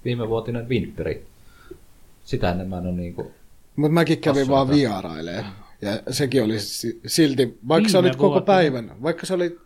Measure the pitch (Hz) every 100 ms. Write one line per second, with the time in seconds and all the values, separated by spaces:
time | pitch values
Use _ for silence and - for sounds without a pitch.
0 | 127 120 113 113 117 117 117 120 85 -
1 | 80 - - - - - - - - -
2 | - - - 117 90 90 95 90 90 90
3 | 87 - - - - - - - 147 170
4 | 160 160 156 139 135 135 135 147 120 95
5 | 90 78 85 92 104 101 - - 101 -
6 | - 127 139 135 107 110 - - 117 -
7 | - - 151 131 123 - 123 165 214 185
8 | 180 131 175 143 - 190 156 127 110 101
9 | 147 165 - 185 175 175